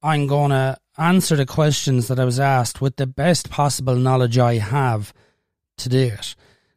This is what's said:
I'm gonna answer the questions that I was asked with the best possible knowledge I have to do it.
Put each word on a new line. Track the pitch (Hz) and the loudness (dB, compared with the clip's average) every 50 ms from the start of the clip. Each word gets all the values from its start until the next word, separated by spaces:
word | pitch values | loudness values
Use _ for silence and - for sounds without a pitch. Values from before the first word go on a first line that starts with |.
I'm | - 156 156 147 143 | -4 -2 0 0 0
gonna | 135 143 147 143 143 139 131 131 135 131 - _ _ - - | 0 0 2 2 2 2 0 0 -2 -4 -8 _ _ -8 -2
answer | 160 170 185 185 - - 160 | 0 2 2 2 2 2 0
the | 139 135 | 0 0
questions | - - 160 151 151 135 - - 143 131 123 117 - | -2 0 0 2 2 2 0 0 0 0 0 0 0
that | 127 127 | -2 0
I | 127 | 0
was | 123 120 131 | 0 0 0
asked | 139 139 135 127 117 - - - | 0 2 2 2 0 -2 -4 -4
with | 135 139 - | -4 -4 -2
the | - 135 | -4 -6
best | 131 - - 147 175 165 - - - | -6 -4 -2 0 0 0 0 -2 -6
possible | - - 143 143 - - 127 131 127 | -2 -2 0 0 0 -2 -2 0 0
knowledge | 123 127 131 131 127 127 117 117 127 | 2 2 2 2 2 2 2 2 2
I | 123 120 120 113 | 2 4 2 0
have | 107 98 131 143 135 123 113 104 101 - - _ _ _ _ _ _ _ _ _ _ _ _ - | -2 0 0 0 0 0 0 -2 -4 -8 -14 _ _ _ _ _ _ _ _ _ _ _ _ -10
to | - 127 | -4 0
do | 127 131 | 0 2
it. | 131 120 104 - - - - _ _ _ _ _ _ _ _ | 0 0 -2 -8 -12 -14 -14 _ _ _ _ _ _ _ _